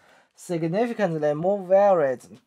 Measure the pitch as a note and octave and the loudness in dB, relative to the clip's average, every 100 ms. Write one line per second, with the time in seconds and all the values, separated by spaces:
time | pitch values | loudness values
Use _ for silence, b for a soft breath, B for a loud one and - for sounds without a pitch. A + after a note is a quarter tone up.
0 | b b b _ - E3+ E3 F#3+ A#3+ A3 | b b b _ -8 -4 -2 -2 -4 -2
1 | F#3+ D#3+ D3+ D3+ F3+ G3+ F3+ F#3+ G3+ F3+ | -4 -2 -2 -2 -2 -4 2 4 4 4
2 | C#3 B2 F2+ G2+ | 2 -2 -10 -20